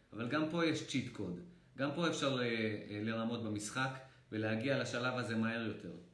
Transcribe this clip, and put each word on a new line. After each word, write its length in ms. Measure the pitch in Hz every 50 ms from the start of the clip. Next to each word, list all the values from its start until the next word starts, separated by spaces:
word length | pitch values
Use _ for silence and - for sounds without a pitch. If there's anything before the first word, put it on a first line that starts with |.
| - - -
אבל 160 | 104 117 120
גם 220 | 143 156 156 156
פה 160 | 175 170 165
יש 200 | 156 143 - -
צ'יט 260 | - - 131 110 - -
קוד. 280 | - 101 90 87 87 - - - - - - -
גם 140 | - 139 147 -
פה 140 | 175 170 160
אפשר 260 | - - 147 135 131
ל-, 80 | 123 120 117 117 113 110 107 104 101 - -
לרמות 540 | 104 104 107 113 113 113 113 113 120 110 107
במשחק 460 | 107 107 101 - - - 131 131 135 135 - - - - - - - 110
ולהגיע 460 | 107 110 110 110 110 120 139 131 127
לשלב 360 | 117 - 131 120 123 127 123
הזה 220 | 123 113 107 113
מהר 240 | 110 113 113 117 117
יותר. 320 | 113 104 - - - 87 85 - - -